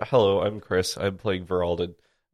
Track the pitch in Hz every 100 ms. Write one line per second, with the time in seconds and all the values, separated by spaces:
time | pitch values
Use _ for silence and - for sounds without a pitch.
0 | - 127 98 98 101 107 - 92 92 -
1 | 101 95 107 92 87 90 87 85 87 -
2 | _ _ _